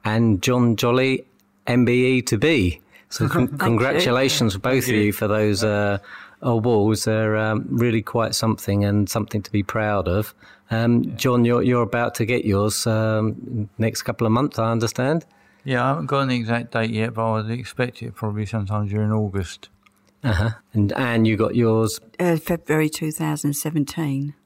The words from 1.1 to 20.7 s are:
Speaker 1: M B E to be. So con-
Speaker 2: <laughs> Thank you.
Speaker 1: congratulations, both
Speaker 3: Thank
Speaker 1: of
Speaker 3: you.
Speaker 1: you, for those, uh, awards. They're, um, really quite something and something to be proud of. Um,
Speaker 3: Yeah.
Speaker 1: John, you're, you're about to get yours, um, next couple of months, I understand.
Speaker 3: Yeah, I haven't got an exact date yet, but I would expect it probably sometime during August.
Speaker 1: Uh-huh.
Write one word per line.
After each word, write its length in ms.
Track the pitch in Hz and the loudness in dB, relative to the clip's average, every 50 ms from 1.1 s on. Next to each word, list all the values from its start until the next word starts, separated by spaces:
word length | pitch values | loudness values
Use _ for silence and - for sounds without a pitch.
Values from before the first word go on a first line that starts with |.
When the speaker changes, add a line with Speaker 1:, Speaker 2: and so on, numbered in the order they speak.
| 131 131 - _ _ _ _ _ _ _ _ | 0 -2 -6 _ _ _ _ _ _ _ _
Speaker 1:
M 180 | - 120 123 123 | 0 2 4 4
B 320 | 113 120 123 127 127 131 | 4 4 4 4 4 2
E 60 | 127 | 0
to 160 | 123 - 120 104 | 0 0 0 2
be. 420 | 120 156 165 135 92 90 80 - _ _ _ - _ _ | 4 4 4 4 4 2 0 -4 _ _ _ -20 _ _
So 200 | - - 156 139 | -4 -2 -2 0
con- 180 | 156 175 123 | 2 0 0
Speaker 2:
<laughs> 20 | - | 0
Thank 40 | |
you. 60 | - 139 | -2 -2
Speaker 1:
congratulations, 960 | - 120 117 110 123 135 139 156 180 151 120 127 135 135 - - 123 110 92 | 0 2 2 2 2 2 2 2 2 2 2 2 2 2 2 2 0 0 0
both 280 | 95 - 120 131 135 113 | -2 -2 0 0 0 0
Speaker 3:
Thank 0 | |
Speaker 1:
of 40 | 123 | 0
Speaker 3:
you. 100 | 120 107 | 2 2
Speaker 1:
you, 100 | 104 104 | 2 2
for 140 | 101 - 107 | 0 0 -2
those, 380 | 101 104 107 107 107 104 92 107 | 0 2 2 2 2 2 2 0
uh, 340 | 107 104 104 104 101 101 98 - - - - - - - _ | 0 0 0 0 0 -2 -2 -6 -12 -20 -20 -20 -20 -20 _
awards. 640 | - 131 117 113 107 123 117 107 101 110 110 101 - | -2 0 0 2 2 2 4 4 4 4 2 0 0
They're, 300 | 113 110 110 110 110 107 | 0 0 0 0 0 0
um, 300 | 107 107 110 110 104 - - | 0 0 0 -2 -4 -4 -4
really 340 | 135 120 120 120 113 113 | -2 0 0 2 0 0
quite 340 | 110 - - 120 113 - - | -2 -2 -2 0 0 0 -2
something 480 | - - 110 107 - - - 101 101 101 | -2 0 0 -2 -2 -2 -2 0 0 2
and 240 | 101 101 104 101 95 | 2 2 2 0 0
something 340 | - 113 104 - - 107 | -2 -4 -4 -2 -4 -6
to 80 | 98 - | -6 -2
be 140 | - 104 98 | -4 -4 -2
proud 420 | - - 110 107 107 104 101 90 | -2 -2 -2 0 0 0 0 0
of. 260 | - 87 101 107 - - _ - - - _ _ _ | 0 0 0 -2 -4 -8 _ -20 -20 -20 _ _ _
Um, 320 | 113 113 117 117 120 117 | -2 0 2 2 2 2
Speaker 3:
Yeah. 120 | - - 117 | 0 -2 -6
Speaker 1:
John, 280 | 110 - 135 123 123 117 | -2 0 2 4 4 4
you're, 180 | 117 120 120 | 4 4 2
you're 200 | - 123 123 120 | 2 2 2 2
about 320 | 117 107 117 120 120 117 - | 2 0 0 -2 -2 -2 -2
to 80 | - 117 | -4 -2
get 200 | 107 123 120 - | 0 0 -2 0
yours, 420 | 107 98 98 104 107 101 - - | 0 2 2 2 0 -2 -2 -2
um, 840 | 120 110 110 110 110 110 107 107 110 110 - - 113 120 110 104 104 _ - | 0 0 0 0 0 0 0 -2 -2 -4 -6 -10 -8 -6 -6 -6 -8 _ -2
next 240 | 110 113 113 - | -2 -2 -2 -4
couple 260 | - - 117 - 120 110 | -6 -6 -4 -2 0 2
of 40 | |
months, 280 | 110 120 143 147 - - | 2 2 0 0 -2 -2
I 100 | 113 113 | -2 0
understand. 540 | 113 113 113 113 - - 127 135 160 170 160 _ _ _ _ _ _ _ _ | 0 0 -2 -2 -2 -2 -2 0 0 -2 -4 _ _ _ _ _ _ _ _
Speaker 3:
Yeah, 180 | 139 131 120 | -4 -2 0
I 60 | 123 131 | 0 0
haven't 180 | 139 165 156 | 0 -2 -2
got 140 | 123 135 139 | -2 -2 0
an 100 | 139 131 | 0 0
exact 400 | 127 123 113 110 117 120 117 - | 0 -2 0 -2 -2 -2 -4 -4
date 180 | - 117 110 113 | -2 -2 -2 0
yet, 240 | 113 107 113 117 113 | -2 -2 -2 -2 -2
but 140 | 113 113 113 | -2 -2 0
I 140 | 110 110 | 0 -2
would 80 | 107 110 | -2 -4
expect 500 | 117 123 117 - - - 127 123 - - | -6 -6 -8 -12 -4 -4 -4 -4 -4 -10
it 140 | 113 117 104 | -14 -14 -10
probably 320 | - - 107 104 107 107 | -8 -6 -6 -4 -4 -6
sometime 400 | 101 - 113 101 95 107 104 104 | -4 -4 -4 -4 -2 -2 -4 -2
during 240 | 98 101 107 104 107 | -2 -2 -2 0 0
August. 600 | 110 107 107 101 95 98 92 - - - - - _ _ _ _ _ _ _ _ _ _ | 0 0 0 0 -2 -2 -4 -6 -10 -18 -20 -20 _ _ _ _ _ _ _ _ _ _
Speaker 1:
Uh-huh. 280 | - 131 101 82 107 113 110 - _ _ | -2 -2 0 0 0 -2 -4 -6 _ _